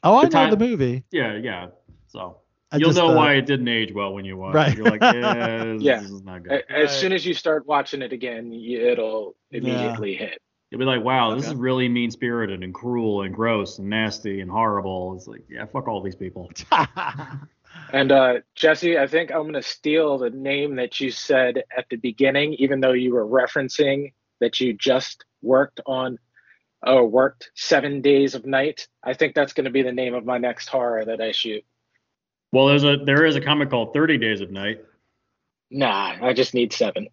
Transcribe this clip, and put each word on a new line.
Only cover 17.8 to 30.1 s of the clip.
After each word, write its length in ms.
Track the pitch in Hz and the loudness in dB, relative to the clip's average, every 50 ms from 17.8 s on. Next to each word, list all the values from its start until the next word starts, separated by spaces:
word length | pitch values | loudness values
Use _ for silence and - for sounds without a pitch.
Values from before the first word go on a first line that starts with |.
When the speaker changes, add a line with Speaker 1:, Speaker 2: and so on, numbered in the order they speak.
| 151 - - | -14 -4 0
Speaker 3:
And, 180 | 135 139 135 | 0 4 6
uh, 280 | 135 135 131 127 123 117 - _ _ | 6 6 6 6 2 0 -4 _ _
Jesse, 420 | - 160 156 156 151 175 170 170 | 2 2 2 2 4 2 0 2
I 80 | 151 139 | 2 0
think 240 | 139 151 165 175 - | 2 0 -2 -2 0
I'm 120 | - 160 151 | -4 -4 -4
gonna 160 | 156 156 139 | -4 -6 -8
steal 560 | 120 - - _ _ 156 151 160 160 151 139 | -8 -8 -12 _ _ 0 2 2 2 2 0
the 140 | 131 127 117 | 0 -2 -4
name 440 | 113 135 135 139 139 143 143 147 139 | -4 -6 -4 -4 -2 -2 -2 -4 -4
that 220 | 127 127 - - - | -4 -6 -6 -6 -6
you 120 | 135 131 | -6 -6
said 520 | 117 - - - 143 131 131 123 120 131 - _ - | -6 -8 -2 2 4 4 4 4 2 -2 -4 _ -8
at 80 | 127 - _ | -8 -6 _
the 80 | 127 | -8
beginning, 560 | 117 - 123 110 - 139 135 135 139 147 151 156 | -6 -4 -6 0 2 2 4 4 2 0 0 0
even 240 | 131 135 135 139 135 | 0 0 0 2 2
though 140 | 131 131 127 | 2 2 2
you 200 | 123 127 127 120 | 2 2 2 2
were 120 | 123 110 | 0 0
referencing 840 | 107 120 131 123 123 - 151 139 131 - - 147 139 139 139 143 139 _ _ _ _ _ _ | 2 2 2 2 2 -2 -4 -4 -4 0 0 2 2 2 0 -4 -8 _ _ _ _ _ _
that 200 | 120 120 - - | -2 0 0 0
you 140 | 131 123 110 | -2 -2 -2
just 500 | 101 - 131 127 131 131 - - _ - _ _ _ | 0 2 2 2 2 2 -4 -14 _ -20 _ _ _
worked 400 | - 110 131 131 139 139 _ - - | 0 2 4 4 4 2 _ -14 -8
on, 320 | - 131 127 127 127 123 117 _ _ _ _ _ _ _ _ _ _ _ _ - | -6 -4 -4 -4 -6 -8 -10 _ _ _ _ _ _ _ _ _ _ _ _ 2
uh, 180 | 123 131 131 123 | 4 6 6 6
worked 480 | 110 104 127 131 135 - _ - - _ | 6 4 4 2 2 0 _ -20 -20 _
Seven 480 | - - - 170 143 139 143 143 139 | -10 0 2 2 2 2 0 -6 0
Days 320 | 127 143 143 139 139 135 131 | 4 4 6 6 4 2 0
of 120 | 131 107 | -6 -6
Night. 420 | 135 135 135 139 151 151 - - _ _ _ - | -2 -2 0 0 -2 -4 -8 -16 _ _ _ -6
I 100 | 127 127 | -6 -2
think 220 | - 160 143 - | 0 0 0 2
that's 180 | 151 143 135 - | 0 0 0 -2
gonna 160 | - 139 127 | -4 -4 0
be 140 | 120 135 131 | 0 0 0
the 80 | 127 | 0
name 220 | 123 123 127 123 | -2 -2 -4 -2